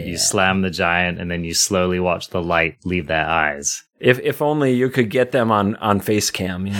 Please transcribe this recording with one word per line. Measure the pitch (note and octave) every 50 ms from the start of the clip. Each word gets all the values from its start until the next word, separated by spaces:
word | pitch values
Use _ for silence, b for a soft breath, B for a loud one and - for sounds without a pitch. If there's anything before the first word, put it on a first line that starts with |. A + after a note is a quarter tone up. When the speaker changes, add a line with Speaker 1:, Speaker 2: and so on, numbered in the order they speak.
| E2
Speaker 1:
you | D#2+ E2+ E2
slam | - - - G#2 F#2+ F#2+ F#2+ F#2+
the | F#2+ F#2
giant, | E2 E2+ F#2+ E2+ E2+ F2 F2+ F2+ F2 E2
and | F2 F2
then | E2+ E2+ E2+
you | E2 E2
slowly | - - - G2+ F#2 F2+ F2+ F#2 F2+
watch | F2+ F2+ F2 E2+ - -
the | - F#2
light | E2+ E2+ E2+ E2 E2 E2 - _ _
leave | F2+ F2+ F2 D#2 C#2+
their | D#2+ D#2 D#2 D#2+
eyes. | E2 E2 D#2 D2+ D2 C#2+ C#2+ - - - - _ _ _
Speaker 2:
If, | - C3 B2+ C3
if | - D3 - -
only | D3+ D3 D3+ D3+ C#3+ C3 B2+
you | B2 B2+ C3
could | - C3 B2 G#2
get | F#2+ B2+ B2+ B2
them | - C3 A#2 A2+
on, | A2 G#2 G2+ G2 A2
on | - - G#2+ G2+ G2
face | F#2+ - G#2+ G#2 G2+ -
cam, | - - G2 F2+ F#2 F2+ F#2+
you | G2 G2+